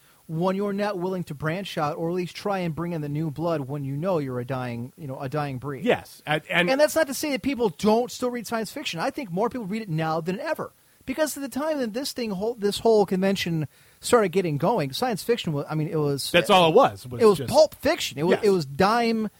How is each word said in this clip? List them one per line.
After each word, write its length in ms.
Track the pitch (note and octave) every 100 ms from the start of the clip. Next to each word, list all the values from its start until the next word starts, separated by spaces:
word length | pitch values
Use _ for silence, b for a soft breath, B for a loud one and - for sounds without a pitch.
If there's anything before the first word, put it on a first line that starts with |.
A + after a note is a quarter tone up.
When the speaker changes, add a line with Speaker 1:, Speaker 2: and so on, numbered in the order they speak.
| b b -
Speaker 1:
when 280 | D#3+ F#3 F#3+
you're 160 | G#3
not 260 | G3 G3+ G3
willing 280 | F#3 F#3 E3
to 80 |
branch 440 | C#3 D#3 F3 - -
out 200 | D3 E3+
or 100 | E3
at 80 | F3+
least 180 | F3
try 260 | - G#3 F#3+
and 140 | F3
bring 200 | D3 E3+
in 80 | E3+
the 80 | D3
new 200 | D3 D#3+
blood 320 | C3+ E3+ D#3
when 220 | B2+ D3
you 140 | C3+ C#3+
know 220 | F#3 E3+
you're 200 | C#3 B2
a 60 | B2
dying, 480 | C3 B2 A#2 B2 -
you 100 | D3
know, 140 | C3+
a 80 | C3+
dying 300 | D3+ C#3+ B2+
breed. 260 | C#3+ C3+
Speaker 2:
Yes, 380 | A#3 F#3+ - - -
and, 160 | D#3 -
and 200 | F3 F3+
Speaker 1:
And 100 | C4+
that's 160 | D4+ D#4+
not 120 | D4
to 60 |
say 180 | C4 D4+
that 100 | C4+
people 280 | C4 B3 A3+
don't 400 | - G#3 A3 B3
still 220 | - B3
read 160 | A#3+ G3+
science 240 | A3+ G#3+
fiction. 300 | C#4+ - E3
I 80 | A#3+
think 220 | D4+ A3+
more 180 | F3 A3+
people 180 | B3+ F#3+
read 140 | A3
it 80 | G#3
now 320 | D#3 D#3+ D#3+
than 180 | E3 G3
ever. 320 | D#4+ D#4 - b b b -
Because 300 | C4+ D4+ D4
at 60 |
the 80 | C#4
time 300 | B3+ D#4 D4+
that 140 | A#3
this 200 | G#3+ C#4
thing, 160 | - A3+
whole, 220 | F3+ G#3+
this 260 | A#3+ G3+ G3
whole 260 | A3+ G#3+ F#3
convention 640 | F#3 G3 G3+ F3 E3 D3+ b b b
started 300 | - A#3+ G3+
getting 280 | E3+ F3 C#3+
going, 360 | F3 A#3 C#3
science 300 | C3 B3+ G#3
fiction 280 | - A#3 -
was, 140 | C#3+ D3
I 60 | D#3
mean, 140 | D3
it 80 | D#3+
was 340 | D3 C#3 -
Speaker 2:
That's 180 | E3+ F3+
all 200 | F#3+ E3
it 60 | D#3+
was, 300 | - G2+ B2
was 160 | B2
Speaker 1:
it 40 | A3
was 120 | E3
Speaker 2:
just 120 | A#2+
Speaker 1:
pulp 240 | C4 D4+ -
fiction. 420 | C#4 E4 - C3+
It 60 |
was, 140 | E3+ G3
Speaker 2:
Yes. 80 | G#3+
Speaker 1:
it 40 |
was 140 | F#3 C#3
dime, 640 | C#3 F#3+ A#3 A#3 A3+ G#3+